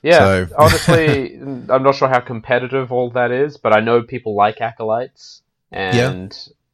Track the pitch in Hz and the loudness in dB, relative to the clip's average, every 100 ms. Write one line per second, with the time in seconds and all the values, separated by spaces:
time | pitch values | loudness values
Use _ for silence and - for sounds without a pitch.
0 | 147 170 98 95 90 - 156 160 - 165 | 4 4 4 2 -2 2 2 4 2 2
1 | 156 143 127 - 139 127 - 131 135 139 | 2 0 -4 -12 -12 -12 -2 2 2 2
2 | 135 127 - 117 - 123 123 135 123 127 | 0 0 -2 -12 -2 -2 -2 -6 -4 -4
3 | 123 123 120 123 147 147 113 107 113 120 | -4 -2 -2 -2 -4 -4 2 2 4 0
4 | 117 127 110 101 104 110 117 - 110 113 | 0 -10 -6 0 0 0 -10 -8 -4 -4
5 | 127 _ - - _ _ _ - 95 117 | -6 _ -20 -20 _ _ _ -8 -2 0
6 | 127 92 95 - - _ _ | -2 -4 -14 -18 -20 _ _